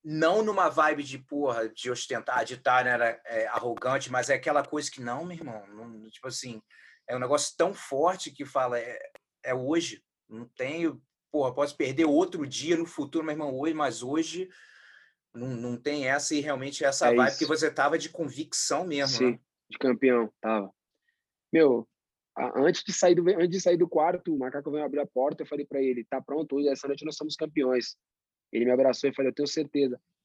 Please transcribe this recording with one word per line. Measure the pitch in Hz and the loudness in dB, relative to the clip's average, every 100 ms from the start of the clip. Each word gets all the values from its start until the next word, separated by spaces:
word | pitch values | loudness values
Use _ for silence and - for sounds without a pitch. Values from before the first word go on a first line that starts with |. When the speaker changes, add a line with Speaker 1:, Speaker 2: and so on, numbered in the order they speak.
Speaker 1:
não | 156 156 160 208 | -6 0 2 4
numa | 214 196 170 | 2 2 2
vibe | 156 151 147 | 4 2 0
de, | 135 131 | -6 -12
porra, | - 143 139 117 110 | -8 -2 0 0 -4
de | - 123 | -6 -6
ostentar, | 120 - 120 110 123 | -6 -4 -6 -2 -2
de | 117 127 | -2 -2
tá, | 127 127 | 2 4
né, | 123 120 117 117 - | 4 2 2 0 -6
é, | 117 110 | -2 -2
arrogante, | 117 120 117 127 135 131 | -2 -4 -4 -2 -2 -2
mas | 127 123 | -4 0
é | |
aquela | 131 156 147 135 | -2 2 0 0
coisa | 151 143 | -6 -6
que, | - | -8
"Não, | 120 127 | -8 -8
meu | 175 170 | -8 -12
irmão", | 127 110 101 | -12 -12 -14
não, | 107 117 110 110 | -18 -18 -18 -20
tipo | - 131 | -14 -10
assim, | 123 127 110 _ - - _ - | -10 -10 -14 _ -20 -20 _ -8
é | |
um | 123 | -6
negócio | 127 143 - - | 0 0 0 0
tão | 170 | 0
forte | - - 135 170 185 151 | 0 -6 2 2 0 -10
que | 135 | -12
fala, | 139 139 127 120 | -4 -2 0 -2
"É, | 117 117 - - _ _ | -6 -12 -16 -20 _ _
é | 127 | -6
hoje, | 127 127 165 165 104 _ _ _ | -4 0 0 -2 -12 _ _ _
não | 110 120 | -16 -16
tenho, | - 127 165 165 127 _ _ _ | -8 -8 -2 -4 -4 _ _ _
porra, | 151 131 | -2 -2
posso | 127 143 - | 0 -4 -2
perder | 135 131 | -2 2
outro | 156 147 185 175 135 | 4 4 2 -2 -6
dia | 127 151 165 | -6 0 0
no | |
futuro, | 165 - 139 160 | 0 -6 -4 -4
meu | 160 | -4
irmão, | 151 147 131 | -4 -6 -2
hoje, | 156 | -2
mas | 156 139 117 | 0 -2 -2
hoje | 123 151 160 170 185 - - - - - _ _ _ | -4 -2 -2 -6 -10 -12 -20 -20 -20 -20 _ _ _
não, | 117 127 | -10 -8
não | 120 123 120 | -6 -6 -6
tem | 147 147 131 | -4 -2 0
essa", | 139 - | 0 0
e | 151 | -2
realmente | 147 135 135 135 | -2 -4 -6 0
essa | 139 135 123 | 0 4 4
Speaker 2:
É | |
Speaker 1:
vibe | 120 127 | 6 4
Speaker 2:
isso. | - | 2
Speaker 1:
que | 147 | -2
você | 156 156 | 2 0
tava | 151 143 160 | 2 2 2
de | - | -4
convicção | - 151 131 143 - - 147 185 | -8 -8 -6 -6 -4 -2 -2 -2
mesmo, | 143 139 120 | -2 0 2
Speaker 2:
Sim, | 123 | 2
Speaker 1:
né? | 113 _ _ _ | 2 _ _ _
Speaker 2:
de | - | -2
campeão, | 135 117 131 120 110 _ | 0 4 6 4 2 _
tava. | 110 110 98 _ _ _ _ _ _ _ _ | -2 -2 -2 _ _ _ _ _ _ _ _
Meu, | 165 147 117 113 _ _ _ _ - | 6 6 4 -2 _ _ _ _ -6
a, | 123 - | -2 4
antes | 151 - | 4 2
de | - | -4
sair | - 180 | 4 6
do, | 175 175 | 6 4
antes | 175 175 | 4 2
de | 185 | 2
sair | 180 175 | 2 4
do | 175 | 4
quarto, | 156 160 180 175 | 4 2 0 -2
o | 147 | -2
Macaco | 127 139 147 | -2 -6 -4
veio | 151 | -4
abrir | 147 143 | -2 -2
a | - | -2
porta, | 127 139 156 | 0 0 -2
eu | 151 | -8
falei | 147 143 | -8 -4
pra | 139 | 0
ele, | 135 123 | 0 0
"Tá | 110 135 | -4 -8
pronto, | - 147 151 139 | -4 -4 -2 0
hoje, | 143 | 0
essa | 135 139 | 0 -4
noite | 143 | -6
nós | 156 151 | -6 -8
somos | 156 - | -8 -6
campeões." | 156 151 127 127 113 - _ _ _ _ _ | -4 0 2 2 -2 -12 _ _ _ _ _
Ele | 113 | 0
me | 120 | 2
abraçou | 127 135 123 139 | 6 4 4 -2
e | |
falou, | 135 131 | 0 -2
"Eu | |
tenho | 120 143 | 0 -2
certeza." | 160 143 143 135 123 _ _ | -2 -2 0 0 -2 _ _